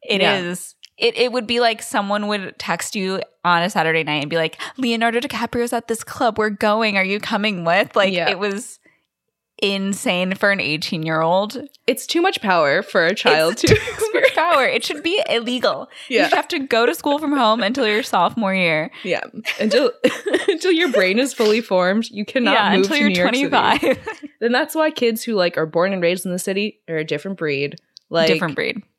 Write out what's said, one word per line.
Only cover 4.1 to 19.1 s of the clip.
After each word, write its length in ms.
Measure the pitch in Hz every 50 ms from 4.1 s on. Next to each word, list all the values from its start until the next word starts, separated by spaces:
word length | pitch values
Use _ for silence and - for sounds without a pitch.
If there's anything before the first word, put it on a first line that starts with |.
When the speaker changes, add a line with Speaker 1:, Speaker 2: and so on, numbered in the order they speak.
| 151 151 143
Speaker 1:
and 80 | 147
be 60 | 160
like, 220 | 165 160 160 - - - - -
"Leonardo 440 | - 254 240 233 226 226 233 226 233
DiCaprio's 520 | 247 285 - 214 233 233 - 240 233 240 -
at 160 | 233 220 -
this 160 | 226 214 -
club. 340 | - - - 285 233 214 -
We're 120 | 214 214
going. 460 | 208 202 - 214 208 220 226 214 202
Are 80 | 196 190
you 140 | 190 196 208
coming 440 | - - 233 208 202 214 208 175 170
with?" 320 | 165 170 196 226 254 -
Like, 160 | 226 202 190 190
Speaker 2:
Yeah. 180 | 175 165 156
Speaker 1:
it 80 | 180 175
was 400 | 196 208 196 196 247 - - _ _ _ _ _ _ _ _ _ _ _ _ _ _ _ _ -
insane 760 | - 202 202 196 196 196 202 185 - 247 185 175 185 185 190
for 160 | 190 - 202
an 100 | 196 190
eighteen-year-old. 1000 | - 123 151 156 - - - 170 156 160 160 160 160 165 175 190 202 214 - 262 294 277 _ _ _
Speaker 2:
It's 180 | - 269 - -
too 160 | - - 330
much 200 | 339 381 392 - -
power 400 | 208 185 170 156 143 139 175 214
for 240 | - - 202 170
a 80 | 165 190
child 380 | 220 - - 156 156 160 165 190
Speaker 1:
It's 80 | 240 -
Speaker 2:
to 60 | -
Speaker 1:
too 60 | -
much 140 | 415 - - 415
Speaker 2:
experience. 400 | - 427 440 440 - - 539 -
Speaker 1:
power. 320 | - 311 339 339 285 254
It 180 | 208 - 220 226
should 200 | - 349 294 294
be 180 | 330 349 415 - -
illegal. 580 | - 233 233 220 247 254 220 220 156 135 - - - - - -
You 80 | 262 226
Speaker 2:
Yeah. 100 | - -
Speaker 1:
should 80 | -
have 120 | 359 311 -
to 100 | - 330
go 260 | 269 269 - 226 233
to 120 | 240 339
school 240 | - - 294 285 294
from 100 | 311 294 285
home 300 | 277 247 214 220 233 240
until 240 | - - 277 262
your 160 | 214 208 214 262
sophomore 520 | - - 196 175 190 - - 226 190 190
year. 360 | 190 185 170 160 156 156 - - - -
Speaker 2:
Yeah. 160 | 190